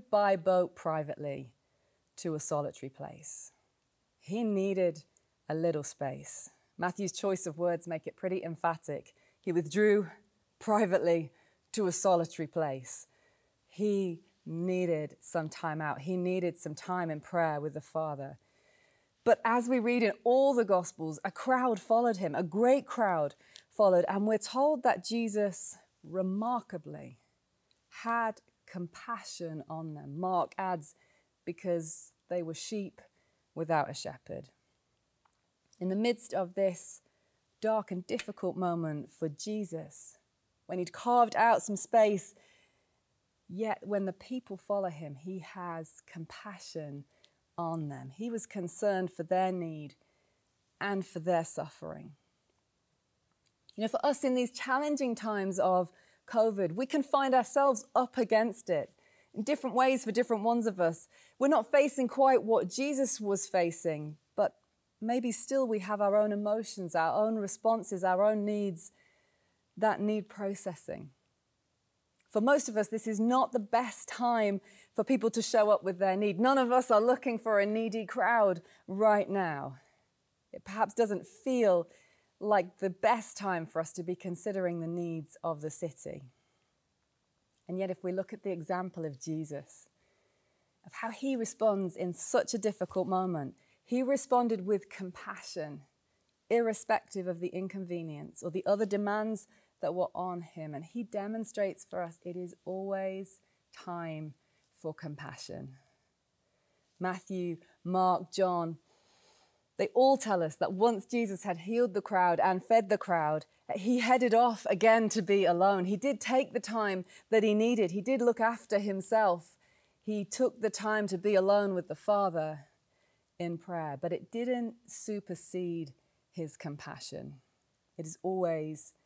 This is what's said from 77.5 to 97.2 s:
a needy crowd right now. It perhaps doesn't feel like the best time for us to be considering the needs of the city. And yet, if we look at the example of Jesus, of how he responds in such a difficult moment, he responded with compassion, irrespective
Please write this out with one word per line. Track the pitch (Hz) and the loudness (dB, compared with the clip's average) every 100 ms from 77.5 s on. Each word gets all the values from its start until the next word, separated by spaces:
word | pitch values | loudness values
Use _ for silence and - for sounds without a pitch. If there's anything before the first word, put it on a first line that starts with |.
| 202 | 2
a | 202 | 2
needy | 220 226 220 190 | 0 -2 -4 -4
crowd | 247 202 233 202 170 - - - | 0 2 4 4 2 -6 -20 -8
right | 190 214 208 - | 2 4 4 2
now. | 196 175 143 139 131 _ _ _ _ _ _ _ | 0 -2 -4 -8 -12 _ _ _ _ _ _ _
It | - | -18
perhaps | - 208 208 | -8 -2 0
doesn't | 240 220 196 - | 2 2 0 -6
feel | - 269 254 214 175 165 - _ _ _ - | -8 0 4 6 4 2 -10 _ _ _ -6
like | 208 208 180 - | 2 2 2 -2
the | 190 | -4
best | 180 220 233 - - | 0 2 2 -2 -6
time | 202 175 160 | -4 -4 -4
for | 160 | -6
us | 165 | -6
to | - | -6
be | 170 175 | -8 -6
considering | 185 170 214 196 180 170 | -6 -6 -4 -2 -2 -2
the | 165 | -4
needs | 175 170 160 151 - | -4 -4 -6 -10 -8
of | 165 151 | -6 -4
the | 156 | -6
city. | - 165 - - 143 127 _ _ _ _ _ _ _ _ _ _ _ _ _ - | -6 -8 -8 -12 -12 -16 _ _ _ _ _ _ _ _ _ _ _ _ _ -8
And | 185 | -6
yet, | 190 | -4
if | 180 | -4
we | 180 | -4
look | 185 190 | -4 -6
at | 214 | -6
the | 202 | -6
example | 170 156 180 185 180 | -6 -4 -4 -6 -8
of | 156 135 | -8 -8
Jesus, | 165 160 151 143 - - - _ _ _ _ _ _ _ _ _ | -6 -6 -6 -10 -14 -20 -20 _ _ _ _ _ _ _ _ _
of | - | -18
how | - 226 | -10 -8
he | 220 269 254 | -4 -2 -2
responds | 220 - 214 196 185 | -2 2 2 4 0
in | - 180 | -2 -4
such | 170 - 240 - | -2 0 2 2
a | 226 | 0
difficult | 208 - 185 190 185 | -2 -2 -4 -2 0
moment, | 185 185 165 135 - _ _ | 0 0 -2 -6 -12 _ _
he | - 247 | -4 -2
responded | 254 277 - 247 240 214 185 | 0 0 2 2 2 0 0
with | 202 - | -2 -2
compassion, | - 185 - 208 196 - 180 151 143 - _ _ _ _ _ - | -12 -12 -12 -14 -12 -10 -10 -8 -10 -18 _ _ _ _ _ 0
irrespective | 233 226 220 - 214 - 202 | 2 2 -2 0 -2 -2 -8